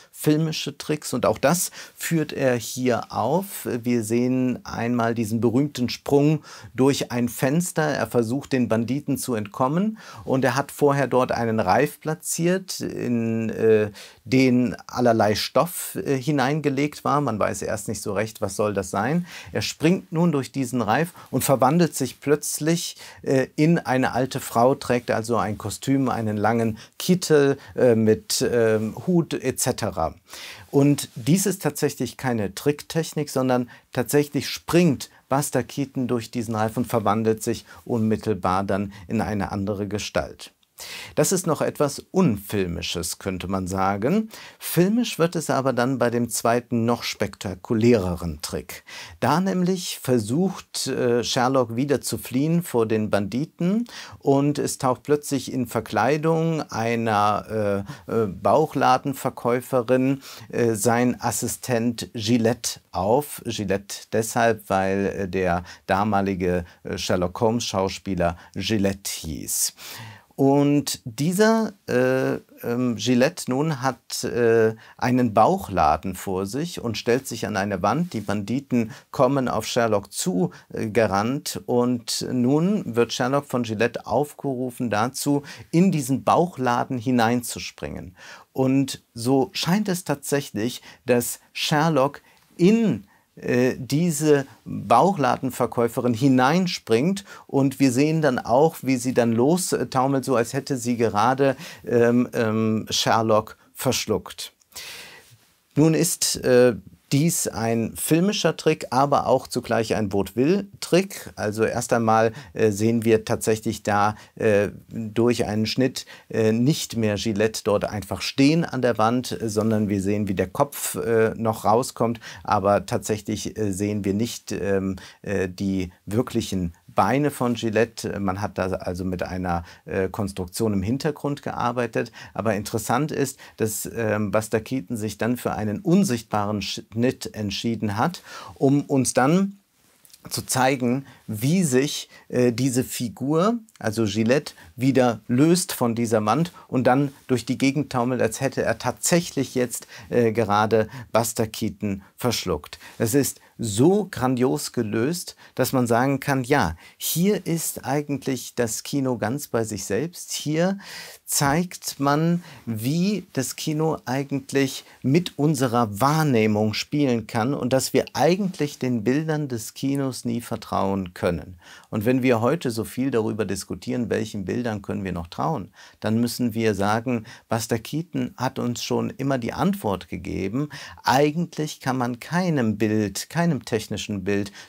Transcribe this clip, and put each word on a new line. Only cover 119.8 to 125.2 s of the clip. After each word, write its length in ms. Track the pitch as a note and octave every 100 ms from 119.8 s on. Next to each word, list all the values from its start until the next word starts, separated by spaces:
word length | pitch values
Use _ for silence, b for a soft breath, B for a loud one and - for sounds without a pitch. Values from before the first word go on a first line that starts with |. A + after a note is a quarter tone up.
| G#2
wir 140 | G2+
sehen, 260 | F#2+ G#2 G2+
wie 80 | F#2
der 140 | F#2
Kopf, 460 | - C#3+ - - G2+
äh, 380 | A2+ A2+ A2 -
noch 280 | A2+ A2
rauskommt. 560 | G2 A2+ C3 - A#2 A#2 B B
Aber 440 | - G#2 G2 G2+ -
tatsächlich, 680 | A#2+ - G#2 - G#2 - A2
äh, 160 | G#2
sehen 320 | F#2 G#2 G#2
wir 120 | G2 G2+
nicht, 360 | A#2 - -
ähm, 440 | F2+ G2 G2 F#2+ F#2+ B B